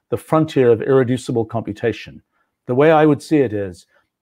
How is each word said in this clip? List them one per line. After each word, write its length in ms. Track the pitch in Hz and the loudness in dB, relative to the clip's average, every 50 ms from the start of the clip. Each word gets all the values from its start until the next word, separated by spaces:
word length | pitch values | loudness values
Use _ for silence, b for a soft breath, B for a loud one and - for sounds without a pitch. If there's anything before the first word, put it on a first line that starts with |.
| b _ | b _
the 60 | - | -10
frontier 540 | - - - - 160 160 156 - 143 131 120 | -10 -4 -2 0 0 0 0 0 2 4 4
of 120 | 117 104 - | 2 2 0
irreducible 600 | - 135 135 131 117 127 123 - - 135 117 113 | 0 0 0 2 0 -4 -6 -6 -6 -4 -4 -4
computation. 800 | 110 - 117 - - 101 - - 117 107 - - - 67 - _ _ _ _ _ _ _ _ _ | -4 -6 -8 -8 -8 -10 -6 -6 -6 -6 -6 -12 -18 -20 -20 _ _ _ _ _ _ _ _ _
The 80 | - 123 | -4 0
way 180 | 123 143 160 160 | 2 4 4 4
I 140 | 151 156 | 4 4
would 160 | 156 147 117 - | 4 2 0 -2
see 160 | - 160 151 | -2 0 0
it 140 | 135 113 104 | 0 0 -2
is 340 | 104 101 95 90 - _ _ _ _ _ _ _ _ | -6 -8 -10 -12 -16 _ _ _ _ _ _ _ _